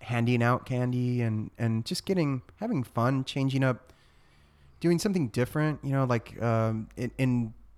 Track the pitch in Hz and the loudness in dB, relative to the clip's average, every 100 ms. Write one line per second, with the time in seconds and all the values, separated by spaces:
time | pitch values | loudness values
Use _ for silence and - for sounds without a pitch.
0 | - 120 117 123 117 123 - 123 123 123 | -6 0 2 4 4 2 -2 -4 -2 0
1 | 123 123 117 110 107 - 117 110 113 185 | 0 0 0 -2 -4 -4 -2 0 -2 -6
2 | - 190 151 135 - - 226 190 120 - | -2 0 0 -2 -6 -8 -4 -2 -2 0
3 | 120 139 131 - 135 135 131 123 - - | 2 2 -2 -2 0 2 0 0 -8 -20
4 | _ _ _ - - _ - - 170 170 | _ _ _ -20 -20 _ -20 -4 2 2
5 | 214 190 131 120 120 151 156 143 139 135 | 2 0 0 0 0 2 0 -2 -2 0
6 | 131 117 - - 117 113 113 110 107 - | 2 0 -2 -4 0 2 2 -2 -6 -6
7 | 120 - 131 123 117 - - | -8 0 0 2 -2 -8 -20